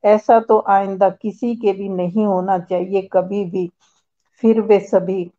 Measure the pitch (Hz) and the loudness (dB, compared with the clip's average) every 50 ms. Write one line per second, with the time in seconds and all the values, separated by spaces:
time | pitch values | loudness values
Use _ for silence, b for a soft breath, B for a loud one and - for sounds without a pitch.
0 | - 208 208 214 - - 240 226 226 - 220 214 - - 196 196 196 196 196 190 | 4 4 2 2 4 4 4 4 4 4 2 2 2 2 2 2 2 -2 -2 0
1 | 196 190 185 _ - 214 185 _ - 240 240 226 240 202 196 190 202 196 190 180 | 0 0 0 _ -10 -10 -8 _ -6 -6 -6 -2 -2 -2 -2 -2 -6 -6 -4 -4
2 | 180 175 175 220 214 208 196 185 180 190 196 180 175 _ 190 175 180 190 196 196 | -4 -2 -2 -2 0 0 0 -2 0 0 -2 -2 -2 _ -4 -4 -4 -2 -4 -4
3 | 190 190 - 185 180 185 202 202 202 175 170 190 180 175 _ _ _ _ _ _ | -4 0 -2 -2 -2 0 -4 -4 -4 -4 -4 -6 -6 -6 _ _ _ _ _ _
4 | _ _ _ _ _ _ _ _ - 226 226 226 208 208 214 196 185 - - 190 | _ _ _ _ _ _ _ _ 0 2 2 2 2 2 2 2 2 0 -2 -2
5 | 180 175 185 190 175 175 _ | 0 0 -6 -6 -6 -10 _